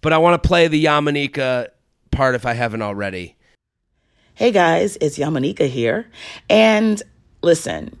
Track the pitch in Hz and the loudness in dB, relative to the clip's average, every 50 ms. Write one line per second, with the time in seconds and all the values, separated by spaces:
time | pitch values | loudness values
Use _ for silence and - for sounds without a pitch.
0 | - 156 160 160 165 175 175 165 - - 185 175 165 165 151 156 156 151 147 147 | -2 0 2 4 4 4 4 4 2 2 4 4 4 4 2 2 2 2 2 2
1 | 147 147 143 143 139 135 - 139 131 127 127 123 113 - _ _ _ _ _ _ | 2 0 -2 -2 -4 -4 -4 -4 -2 -2 -2 -2 -4 -8 _ _ _ _ _ _
2 | _ - - - 131 131 127 113 127 120 117 120 120 113 107 110 107 104 101 101 | _ -6 -2 0 0 0 0 0 -2 -4 -4 -2 -4 -4 -4 -6 -6 -6 -6 -6
3 | 101 95 95 90 87 82 _ _ _ _ _ _ _ _ _ _ _ _ _ _ | -6 -6 -8 -8 -12 -12 _ _ _ _ _ _ _ _ _ _ _ _ _ _
4 | _ _ _ _ _ _ _ - - 247 202 190 175 165 165 165 196 202 - - | _ _ _ _ _ _ _ 0 0 2 2 4 2 2 2 0 0 -2 -4 -4
5 | 156 147 - 143 143 151 160 131 135 165 - - 151 131 127 123 117 113 139 220 | -4 -4 -2 -4 -4 -4 -2 -2 -4 -4 -2 -2 -2 -2 -2 -2 -2 -2 -2 -4
6 | 240 _ - - - - - - _ - - 220 220 220 214 214 220 220 208 208 | -6 _ -18 -20 -20 -20 -20 -10 _ 2 2 4 4 4 2 2 0 0 -2 -4
7 | - _ _ _ _ _ _ - - 170 165 - - - 80 76 - - - - | -6 _ _ _ _ _ _ -2 2 2 2 2 0 -8 -8 -10 -10 -14 -18 -18